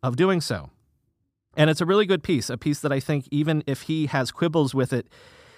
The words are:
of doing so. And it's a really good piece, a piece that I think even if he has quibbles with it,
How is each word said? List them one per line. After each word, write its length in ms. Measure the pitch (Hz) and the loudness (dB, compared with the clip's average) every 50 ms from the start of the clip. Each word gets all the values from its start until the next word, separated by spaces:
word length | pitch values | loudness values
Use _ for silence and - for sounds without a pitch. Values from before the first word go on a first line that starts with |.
of 140 | - 131 120 | -4 -2 0
doing 260 | 127 180 190 190 170 | 2 2 2 2 0
so. 300 | - - 113 85 71 67 _ _ _ _ _ _ _ _ _ _ _ _ _ _ _ _ - | 0 -2 -6 -6 -8 -12 _ _ _ _ _ _ _ _ _ _ _ _ _ _ _ _ 0
And 140 | 160 151 156 | 2 4 4
it's 100 | 160 - | 4 2
a 60 | 175 | 2
really 220 | 165 190 208 214 180 | 2 4 4 4 2
good 160 | 190 165 - | 2 0 0
piece, 260 | - 170 123 - - | 0 0 0 0 -2
a 80 | 120 110 | -6 -4
piece 220 | - 151 147 - | -2 -2 -2 -2
that 120 | - 147 | -2 -2
I 80 | 139 135 | -2 -2
think 280 | - - 151 139 131 - | -2 -2 -2 -4 -4 -2
even 340 | - 143 151 160 156 151 - - | -2 0 0 2 0 0 0 -2
if 160 | 135 - - | -6 -6 -4
he 240 | - 160 160 151 139 | -4 -2 -2 -2 0
has 240 | - 139 127 - | 0 -2 -2 -2
quibbles 420 | - - 165 170 156 165 147 127 - | -2 -2 -2 0 2 2 2 2 2
with 180 | 135 127 - | 0 -2 0
it, 160 | 135 120 - _ _ - - - - - - - - | -2 -4 -6 _ _ -20 -20 -20 -20 -20 -20 -20 -20